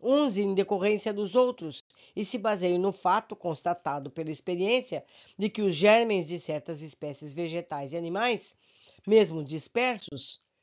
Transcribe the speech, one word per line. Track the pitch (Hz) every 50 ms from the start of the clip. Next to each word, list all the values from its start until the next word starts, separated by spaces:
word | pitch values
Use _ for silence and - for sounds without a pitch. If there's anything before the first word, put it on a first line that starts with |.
uns | - 233 269 294 302 262 190 196
em | 208 196 196
decorrência | 190 190 190 202 185 190 208 214 202 - 220 202
dos | 202 208 185 185
outros, | 254 254 247 247 - 170 156 139 - - _ _ _ - - -
e | - 214
se | - - 233
baseiam | 196 226 214 180 180 180 180 175
no | 185 196
fato | 190 - - 180 185 220 214 - 208
constatado | - - 175 156 - - 139 - - - 151 143 143 139 139
pela | - 160 160 156
experiência | 143 - - - 180 175 190 208 240 254 247 - 170 139 - _ _ - - - -
de | - 202 214
que | - 214
os | 208 190 165
germens | 147 185 208 214 233 233 226 208 185 165
de | 147 175 165
certas | - - 156 147 - - 165 147
espécies | 160 151 - - 160 147 139 - 151 147 135
vegetais | 165 175 160 165 175 170 - 156 143 143 131 147
e | 170
animais, | 170 170 175 196 233 247 233 - - - - _ _ _ _ _ _ - _ _ -
mesmo | 196 214 220 208 156 160 160 147
dispersos, | 135 156 156 - - - 233 247 254 240 208 - - 143 131 - - - - _ _ _ _